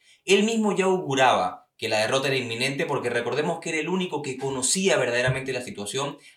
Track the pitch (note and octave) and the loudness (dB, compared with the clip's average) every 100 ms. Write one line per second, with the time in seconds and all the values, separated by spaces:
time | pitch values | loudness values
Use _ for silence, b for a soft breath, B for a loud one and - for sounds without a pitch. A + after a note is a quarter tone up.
0 | b b - G3+ G#3+ A3+ G#3+ F#3 F#3+ F#3 | b b 4 4 4 2 2 2 2 2
1 | D3+ C3+ C3 G#2 F#2 - - - A2+ G#2+ | 2 4 4 4 0 -4 -16 -8 -2 0
2 | G#2+ C3+ C#3 C3+ A#2 A#2 C3+ C#3+ D3+ C#3 | 2 0 0 -2 -2 -2 -2 -2 -2 -2
3 | A#2 A#2 A2+ B2+ D#3+ D#3 E3+ D#3+ D#3 F#3 | -2 -2 -2 -2 -2 -4 -4 -4 -2 -2
4 | F3+ D3+ C3+ B2+ C3+ C3+ - F#3+ F#3+ C#3+ | -2 -4 -6 -6 -6 -2 0 2 2 2
5 | B2 A#2+ B2+ B2+ C3 B2 B2 G2+ G2+ C3+ | 2 0 0 0 -4 -6 -8 -10 -8 -6
6 | C#3 - B | -6 -8 B